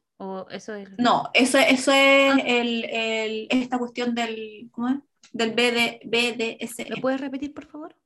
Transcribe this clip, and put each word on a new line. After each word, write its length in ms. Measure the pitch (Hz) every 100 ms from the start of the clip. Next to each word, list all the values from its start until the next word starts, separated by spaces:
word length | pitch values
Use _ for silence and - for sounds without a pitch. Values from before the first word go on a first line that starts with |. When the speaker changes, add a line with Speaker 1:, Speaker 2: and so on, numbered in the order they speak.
| _ -
Speaker 1:
¿O 280 | 190 190 185
eso 240 | 190 -
es? 160 | 208 196 196
Speaker 2:
No, 320 | 240 185 -
eso, 240 | 240 254 269
eso 340 | - 262 -
es 420 | 277 269 277 277
Speaker 1:
Ah. 40 | 269
Speaker 2:
el, 400 | - 240 240 233
el, 600 | - 226 226 220 220 220 220
esta 280 | 254 240 247
cuestión 360 | 240 - 247
del, 540 | 233 226 220 220 214 233
¿cómo 160 | - 240
es? 60 | 285 - _ _
Del 200 | 214 226
B 200 | 226 240
D, 280 | 233 233 -
B 300 | 202 233 240 226
D 200 | 226 -
S 220 | 233 -
M. 80 | -
Speaker 1:
¿Lo 100 | 220
puedes 200 | 262 269
repetir, 340 | 277 269 285
por 100 | 294
favor? 320 | - 302 330 _